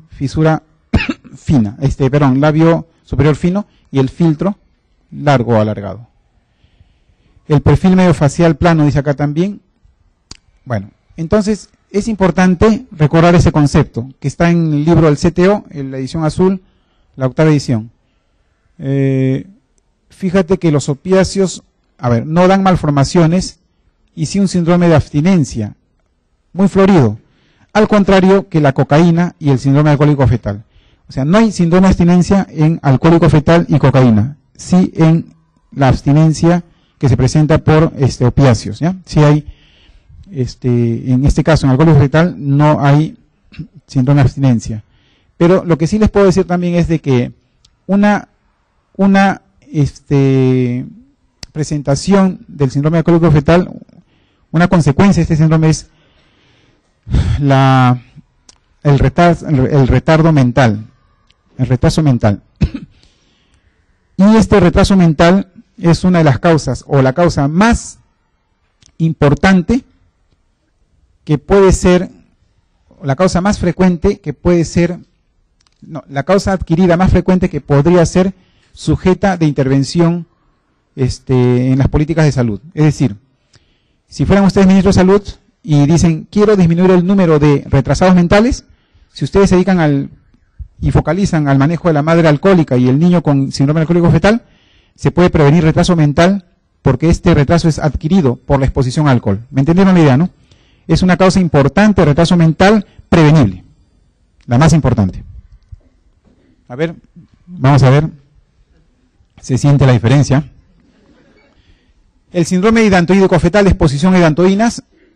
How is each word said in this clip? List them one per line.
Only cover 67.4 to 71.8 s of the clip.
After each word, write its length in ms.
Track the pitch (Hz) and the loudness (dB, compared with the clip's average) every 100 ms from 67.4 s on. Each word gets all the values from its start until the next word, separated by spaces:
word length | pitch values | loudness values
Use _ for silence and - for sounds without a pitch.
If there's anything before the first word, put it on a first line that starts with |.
| 143 | -2
más 500 | 165 226 226 - - _ _ _ _ _ _ _ _ _ - | 0 0 0 -6 -20 _ _ _ _ _ _ _ _ _ -6
importante 880 | 165 - 147 147 190 190 160 247 - _ _ _ _ _ _ _ _ _ _ _ _ _ | -6 -2 0 0 2 0 0 -4 -6 _ _ _ _ _ _ _ _ _ _ _ _ _
que 120 | - 147 | -6 -6
puede 360 | - 196 190 | 0 2 4
ser, 380 | 175 | 2